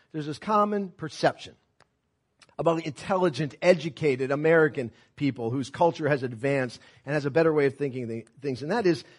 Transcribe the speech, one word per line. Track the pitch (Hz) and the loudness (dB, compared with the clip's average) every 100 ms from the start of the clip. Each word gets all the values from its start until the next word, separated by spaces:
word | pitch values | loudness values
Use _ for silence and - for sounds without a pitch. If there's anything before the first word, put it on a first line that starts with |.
| _ | _
there's | 156 147 | -8 -8
this | 143 | -8
common | 202 214 208 208 190 | 0 2 2 0 -6
perception | - 156 - - - - - _ _ _ _ _ _ _ _ - - | -10 -12 0 0 0 -8 -20 _ _ _ _ _ _ _ _ -12 -2
among | 156 165 | 0 0
intelligent, | 160 - - 190 180 131 147 - | -2 -8 -2 0 2 0 -6 2
educated | 180 175 156 - 151 127 131 | 4 4 0 -2 0 0 0
American | 139 160 165 156 123 117 - _ - | 2 4 6 4 0 -8 -12 _ -4
people | 143 123 117 | -2 -2 -4
whose | 139 127 | -4 -6
culture | - 170 160 143 | 0 0 2 0
has | 147 | 0
advanced | 127 113 139 139 127 - - _ 135 | -2 -4 -2 -2 -4 -8 -20 _ -6
and | 147 | -4
has | 139 | 0
a | |
better | 156 165 | 2 4
way | 151 139 | 4 2
of | 131 | 0
thinking | 143 127 117 | -6 -6 -8
th-, | 113 - _ | -8 -12 _
things. | 143 120 | -8 -6
And | 147 | -4
that | 233 185 | 0 2
is, | 160 - | 0 -4